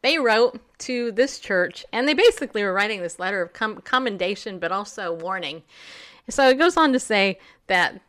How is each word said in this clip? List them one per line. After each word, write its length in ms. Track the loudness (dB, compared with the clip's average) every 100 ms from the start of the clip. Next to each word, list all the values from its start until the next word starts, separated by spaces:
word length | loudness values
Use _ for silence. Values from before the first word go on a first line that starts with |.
they 160 | 2 2
wrote 420 | 2 4 2 0 _ _
to 340 | -6 -4 -2
this 260 | 0 0 0
church, 460 | -2 0 0 -4 -6
and 160 | -2 0
they 40 |
basically 480 | 4 4 4 -6 -2
were 120 | -2
writing 280 | 0 -2 -2
this 180 | -8 -6
letter 220 | -4 -2
of 120 | -4
com-, 260 | -4 -6 -6
commendation, 760 | -2 0 0 -2 -4 -4 -8 -8
but 100 | -4
also 440 | -4 -6 -10 -8
warning. 500 | -6 -6 -6 -8 -12 _ -20 -20 -20 -20 -20 -6
So 200 | 4 4
it 100 | 6
goes 160 | 4 4
on 160 | 4
to 80 | 2
say 400 | 2 2 2 -2 -14 _ -2
that 340 | 0 0 -4